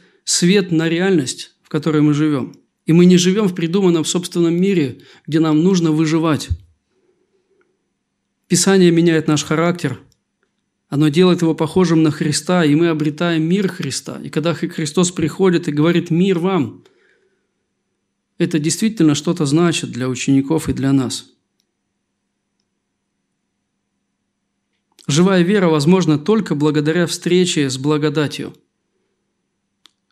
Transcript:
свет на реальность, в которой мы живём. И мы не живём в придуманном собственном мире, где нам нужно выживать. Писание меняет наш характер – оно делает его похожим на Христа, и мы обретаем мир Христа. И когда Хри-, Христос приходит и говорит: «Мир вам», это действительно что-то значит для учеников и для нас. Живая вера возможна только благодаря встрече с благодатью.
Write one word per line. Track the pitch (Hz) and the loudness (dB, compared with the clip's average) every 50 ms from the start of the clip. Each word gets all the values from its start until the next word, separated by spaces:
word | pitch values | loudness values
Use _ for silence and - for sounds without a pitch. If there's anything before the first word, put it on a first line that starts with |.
| _ _ _ _ _ | _ _ _ _ _
свет | - - - 180 175 196 208 185 180 | -6 -2 0 2 2 2 2 2 0
на | 170 156 160 165 | -2 -2 0 0
реальность, | 165 165 185 196 190 160 135 123 - - - - _ _ _ | -2 0 0 2 2 0 0 -2 -8 -12 -16 -20 _ _ _
в | _ | _
которой | - 156 - 165 151 151 | -8 -4 -2 0 0 2
мы | 147 151 147 | 2 2 2
живём. | 143 156 156 147 131 113 - - _ _ _ _ _ _ | 0 0 0 -2 -2 -4 -8 -12 _ _ _ _ _ _
И | - 160 | 2 4
мы | 175 180 | 6 6
не | 180 180 | 6 6
живём | 175 180 185 190 220 214 | 4 2 2 0 0 -2
в | 185 180 | -2 -2
придуманном | 170 165 160 165 208 196 180 170 160 147 | -4 -6 -2 -2 2 2 2 2 2 -2
собственном | - - 180 175 - - 175 170 165 170 | -2 -4 -6 -6 -4 -4 -2 0 0 0
мире, | 175 180 196 202 175 143 127 110 - - - - _ _ | 0 0 0 2 0 -2 -2 -6 -12 -20 -20 -20 _ _
где | - 147 160 | -4 -2 0
нам | 165 156 151 151 165 | 2 2 2 2 2
нужно | 190 196 180 165 160 | 2 2 2 2 0
выживать. | 151 156 160 151 160 165 160 165 147 - - - - - - _ _ _ _ _ _ _ _ _ _ _ _ _ _ _ _ _ _ _ _ _ _ _ _ _ _ _ _ _ _ _ _ _ _ _ _ | 0 0 0 0 0 0 0 0 -2 -4 -4 -6 -8 -8 -8 _ _ _ _ _ _ _ _ _ _ _ _ _ _ _ _ _ _ _ _ _ _ _ _ _ _ _ _ _ _ _ _ _ _ _ _
Писание | _ 175 - - 196 196 190 180 175 | _ -2 0 2 2 4 6 6 4
меняет | 165 165 170 170 160 156 151 | 4 4 2 2 2 2 0
наш | 156 151 147 - | 0 -2 -2 -2
характер – | - 156 156 165 175 175 175 - 135 123 - - _ _ _ _ _ _ _ _ _ _ _ _ _ _ _ _ _ 139 | -2 -2 0 0 -2 -2 -4 -6 -8 -8 -10 -16 _ _ _ _ _ _ _ _ _ _ _ _ _ _ _ _ _ -2
оно | 139 156 156 | 0 0 2
делает | 143 170 185 185 175 175 | 2 4 4 4 2 2
его | 170 160 156 | 0 -2 0
похожим | - 165 147 - 185 185 160 170 160 160 | -2 -4 -2 0 0 2 2 2 2 2
на | 151 | 2
Христа, | 147 - 165 151 147 - - - 180 180 165 | 0 -2 -4 -4 -4 -4 -2 -2 0 2 2
и | 147 147 | 2 2
мы | 160 170 170 | 2 2 0
обретаем | 160 151 151 156 147 151 175 170 165 160 156 | 0 -2 -2 -4 -4 -2 -4 -2 -2 -2 0
мир | 160 180 202 190 | 0 0 0 0
Христа. | 180 - - - 139 - - - 147 139 135 - | -4 -4 -6 -8 -8 -8 -10 -10 -12 -14 -12 -14
И | 147 | -8
когда | - 160 151 170 151 | -6 -4 -2 -2 -4
Хри-, | 151 170 165 | -4 -6 -8
Христос | - - 160 147 - 185 180 180 | -6 -8 -8 -4 0 0 0 0
приходит | - 165 160 147 - - 190 185 175 160 - | -2 -4 -4 -4 -2 0 0 2 2 0 -2
и | 147 | -2
говорит: | 147 147 151 170 160 170 175 - | -2 0 0 2 2 0 -2 0
«Мир | 165 170 185 202 185 170 | 0 0 2 2 0 0
вам», | 165 190 190 170 131 107 - - _ _ _ _ _ _ _ _ _ _ _ _ _ _ _ _ _ _ _ _ _ _ _ _ _ _ _ _ _ _ _ | 0 -2 0 -2 -2 -4 -8 -16 _ _ _ _ _ _ _ _ _ _ _ _ _ _ _ _ _ _ _ _ _ _ _ _ _ _ _ _ _ _ _
это | _ 170 175 170 156 | _ -4 -2 -2 -2
действительно | 147 165 160 - 220 226 220 - 175 151 143 | -2 -2 -2 -2 -2 -4 0 2 2 2 2
что-то | 143 - 175 165 - 156 | 0 -2 -4 -4 -2 -2
значит | 135 143 160 175 170 160 - 135 120 | 0 2 2 2 2 0 -2 -6 -8
для | 120 120 127 | -8 -6 -6
учеников | 127 127 123 - - 139 135 135 139 160 156 - - | -6 -6 -4 0 2 2 2 2 0 -4 -4 -2 -4
и | 127 | -6
для | 123 131 139 139 | -2 0 0 0
нас. | 135 127 110 - - - _ _ _ _ _ _ _ _ _ _ _ _ _ _ _ _ _ _ _ _ _ _ _ _ _ _ _ _ _ _ _ _ _ _ _ _ _ _ _ _ _ _ _ _ _ _ _ _ _ _ _ _ _ _ _ _ _ _ _ _ _ _ _ _ _ _ _ _ _ _ _ _ _ _ _ _ | 0 0 -2 -6 -10 -14 _ _ _ _ _ _ _ _ _ _ _ _ _ _ _ _ _ _ _ _ _ _ _ _ _ _ _ _ _ _ _ _ _ _ _ _ _ _ _ _ _ _ _ _ _ _ _ _ _ _ _ _ _ _ _ _ _ _ _ _ _ _ _ _ _ _ _ _ _ _ _ _ _ _ _ _
Живая | - 139 156 180 196 190 180 | -2 0 2 2 4 4 2
вера | 170 175 214 208 185 | 2 2 2 2 2
возможна | 170 156 151 143 170 185 190 170 151 151 143 | 2 0 2 2 2 2 4 2 0 0 0
только | 147 - 220 226 175 - 160 | 0 0 0 0 0 -4 -4
благодаря | 143 147 156 151 151 143 156 160 175 175 | -2 0 0 0 0 -2 0 0 0 -2
встрече | 156 - - - - 180 180 185 180 - 160 143 131 | -2 -4 -6 -2 0 2 2 2 2 0 -2 -2 -2
с | 123 | -4
благодатью. | 131 131 147 151 151 151 151 143 156 147 131 - - - - - _ _ _ _ _ _ _ _ _ _ _ _ _ _ _ _ _ _ _ _ _ _ _ _ _ _ _ _ _ _ _ | -4 -2 -2 -2 0 -2 -2 -2 -2 -4 -4 -6 -10 -12 -14 -16 _ _ _ _ _ _ _ _ _ _ _ _ _ _ _ _ _ _ _ _ _ _ _ _ _ _ _ _ _ _ _